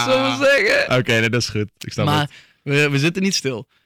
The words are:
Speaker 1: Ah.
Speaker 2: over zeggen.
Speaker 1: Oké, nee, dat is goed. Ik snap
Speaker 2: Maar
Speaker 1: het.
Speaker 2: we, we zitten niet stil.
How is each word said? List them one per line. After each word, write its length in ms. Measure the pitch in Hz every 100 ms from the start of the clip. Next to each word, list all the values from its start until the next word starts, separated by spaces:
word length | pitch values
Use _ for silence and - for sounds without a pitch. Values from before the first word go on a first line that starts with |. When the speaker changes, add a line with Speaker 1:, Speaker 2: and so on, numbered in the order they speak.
| 240
Speaker 1:
Ah. 0 |
Speaker 2:
over 360 | 262 269 269 277
zeggen. 520 | 277 208 - - 127
Speaker 1:
Oké, 140 | 127 113
nee, 100 | 113
dat 120 | 120
is 80 | -
goed. 200 | 107 104 _
Ik 140 | -
snap 120 | - 147
Speaker 2:
Maar 140 | 151
Speaker 1:
het. 120 | 147 - - _
Speaker 2:
we, 260 | 143 143 147
we 100 | 139
zitten 240 | 156 185
niet 100 | 196 -
stil. 320 | 135 113 - _